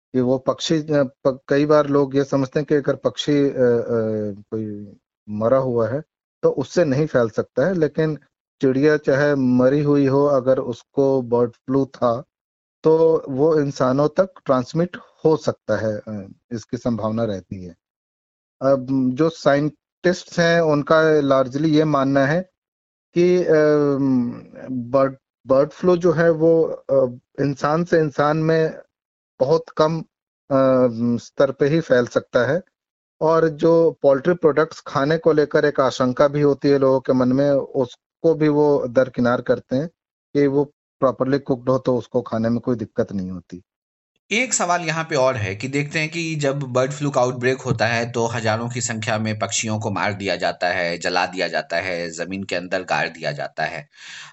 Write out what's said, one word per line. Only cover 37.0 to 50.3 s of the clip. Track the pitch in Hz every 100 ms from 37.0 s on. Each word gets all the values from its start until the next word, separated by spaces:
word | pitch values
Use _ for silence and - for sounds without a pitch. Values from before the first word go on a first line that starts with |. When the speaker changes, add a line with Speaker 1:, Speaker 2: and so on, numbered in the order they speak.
| 135
Speaker 1:
मन | 127 123
में, | 131 143
उसको | 139 - 135 120 - _ _ 165
भी | 156 151
वो | 147 147 143 127
दरकिनार | 123 127 - 120 123
करते | - 120 - 131
हैं | 170 _ _ _ _
कि | 143 143
वो | 139 143 _ _ -
प्रॉपरली | 131 - 131 139
कुक्ड | - 123 127
हो | 131
तो | 131 123
उसको | - 127
खाने | 120 113 113
में | 120
कोई | 127 117
दिक्कत | 107 - 104
नहीं | 98 92
होती। | 90 - 90 - _ _ _ _ _ -
Speaker 2:
एक | 208 254
सवाल | - 175 175
यहाँ | 160 160
पे | 151 147
और | 131 123
है | 110 110
कि | 131
देखते | 143 147 160
हैं | 156
कि | 170 160 156
जब | 156 147
बर्ड | 131 127 131
फ्लू | 147 143
का | 135
आउटब्रेक | 127 131 123 131
होता | 127 117 110
है | 117 120
तो | 120 117
हजारों | 120 110 110 120
की | 120
संख्या | - 113 110 110
में | 110 107
पक्षियों | 98 - 113 107
को | 113
मार | 95 98
दिया | 101 98